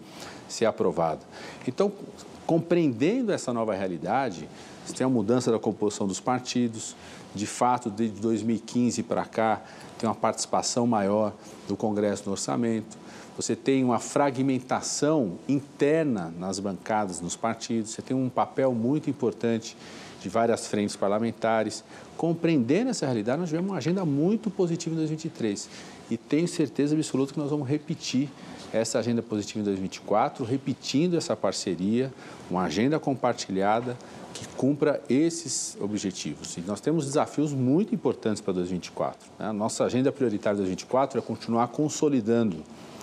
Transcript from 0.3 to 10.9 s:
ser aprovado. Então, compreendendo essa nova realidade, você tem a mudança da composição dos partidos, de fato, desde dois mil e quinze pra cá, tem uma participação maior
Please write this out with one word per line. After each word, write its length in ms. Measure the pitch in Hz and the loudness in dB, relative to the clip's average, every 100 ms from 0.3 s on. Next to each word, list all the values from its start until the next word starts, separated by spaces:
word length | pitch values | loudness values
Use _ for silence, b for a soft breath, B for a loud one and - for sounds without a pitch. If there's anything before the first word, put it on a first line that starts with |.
| B - | B -10
ser 180 | - 110 | 2 2
aprovado. 560 | - 98 82 82 - - B B B - | 4 2 2 2 0 -8 B B B -4
Então, 240 | - 202 196 - - - - - | 0 0 0 -12 -16 -18 -8 0
compreendendo 840 | 165 - 175 156 110 147 254 220 | 2 4 4 4 4 2 2 0
essa 200 | 147 - | -2 -2
nova 220 | 120 110 | 0 0
realidade, 720 | 95 95 85 82 135 131 90 78 B B B - | 0 -2 -2 0 0 0 -4 -10 B B B -8
você 80 | |
tem 120 | - 131 | -2 2
a 40 | |
mudança 420 | 123 101 123 123 | 4 4 4 4
da 60 | 107 | 2
composição 480 | 117 98 104 - 101 | 2 0 0 0 -2
dos 140 | 90 | 0
partidos, 760 | - 123 - 123 120 113 - - B B B | 0 -2 0 0 0 -2 -10 -14 B B B
de 140 | 101 107 | -6 -4
fato, 420 | - - 123 117 | 2 2 2 0
desde 320 | 101 113 98 | -2 -2 0
dois 220 | 113 110 | 0 2
mil 140 | 110 110 | 2 -2
e 20 | |
quinze 420 | - 123 120 110 | 0 2 2 2
pra 240 | - 101 87 | 0 -2 -2
cá, 380 | - 110 104 B B B - | 2 2 2 B B B -4
tem 100 | 113 | -2
uma 60 | |
participação 720 | 98 110 107 - 95 - 123 | 2 0 0 0 0 2 2
maior 480 | 120 | 4